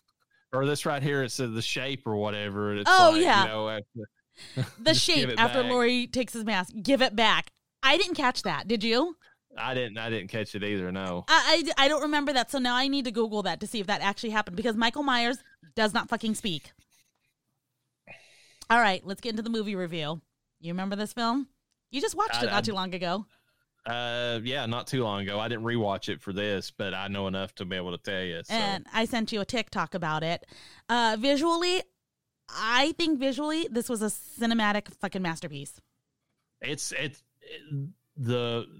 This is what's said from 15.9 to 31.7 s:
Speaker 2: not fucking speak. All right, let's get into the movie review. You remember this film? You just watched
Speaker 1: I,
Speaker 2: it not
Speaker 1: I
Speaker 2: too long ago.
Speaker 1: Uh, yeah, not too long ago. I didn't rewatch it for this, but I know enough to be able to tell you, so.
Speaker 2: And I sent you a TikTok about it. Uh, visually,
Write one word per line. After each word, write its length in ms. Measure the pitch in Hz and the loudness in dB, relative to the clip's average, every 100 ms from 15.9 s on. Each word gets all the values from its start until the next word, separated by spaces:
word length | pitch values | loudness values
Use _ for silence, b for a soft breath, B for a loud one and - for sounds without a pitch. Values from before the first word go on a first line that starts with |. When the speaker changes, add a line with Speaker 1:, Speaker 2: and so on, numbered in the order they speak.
Speaker 2:
not 160 | 226 226 | 0 -2
fucking 240 | 226 220 214 | -2 -2 -2
speak. 360 | 208 151 - _ _ _ _ _ _ _ _ _ _ _ _ _ - B B B B B - | -2 -4 -6 _ _ _ _ _ _ _ _ _ _ _ _ _ -20 B B B B B 2
All 100 | 233 | 6
right, 260 | 214 185 180 | 6 2 -4
let's 160 | 196 | -8
get 100 | 233 | -6
into 120 | 220 | -4
the 60 | 226 | -2
movie 260 | 226 208 190 | -2 -2 -4
review. 460 | 175 170 151 165 - _ _ _ | -4 -4 -4 -6 -10 _ _ _
You 100 | 165 | -8
remember 240 | 180 196 196 | -6 -4 -4
this 160 | 208 | -6
film? 340 | - 233 269 262 _ _ _ _ | -2 0 0 -4 _ _ _ _
You 80 | 262 | -4
just 140 | 415 - | -2 0
watched 200 | 427 - | -2 0
Speaker 1:
I, 20 | |
Speaker 2:
it 20 | 233 | 0
not 80 | |
Speaker 1:
I 80 | 202 | 0
Speaker 2:
too 120 | 214 | 0
long 220 | 190 185 180 | -2 -4 -4
ago. 300 | 175 190 202 _ _ _ _ _ 117 | -2 -2 -6 _ _ _ _ _ -8
Speaker 1:
Uh, 540 | 120 120 120 120 117 | -4 -2 -2 -2 -2
yeah, 220 | 120 139 117 | -2 -4 -4
not 220 | 120 - | -4 -2
too 160 | 131 | 0
long 180 | 110 101 | 0 0
ago. 160 | 98 104 | -2 -2
I 100 | 117 | -2
didn't 160 | 117 117 | -2 -2
rewatch 420 | 120 104 95 - | 0 0 0 -4
it 140 | 82 | -6
for 100 | - | -6
this, 400 | 95 104 98 - | -2 0 -2 -4
but 220 | - 98 | -6 -6
I 160 | 92 98 | -4 -4
know 180 | 98 95 | -4 -2
enough 260 | 95 95 - | -4 -6 -8
to 100 | 92 | -6
be 100 | 92 | -6
able 160 | 90 87 | -6 -6
to 60 | |
tell 220 | - 95 | -4 -4
you, 180 | 92 85 - | -4 -6 -4
so. 80 | |
Speaker 2:
And 340 | 220 202 190 - | -4 -2 -4 -4
I 100 | 220 233 | -4 -2
sent 280 | 233 214 | -2 -2
you 80 | 220 | -4
a 40 | 185 | -4
TikTok 480 | 240 - 202 160 | -4 -4 -4 -4
about 300 | 185 165 156 | -4 -2 -2
it. 220 | 160 170 - B B B - | -2 -4 -8 B B B -2
Uh, 300 | 240 226 220 | 2 2 2
visually, 640 | 269 285 339 339 359 | 2 4 4 2 2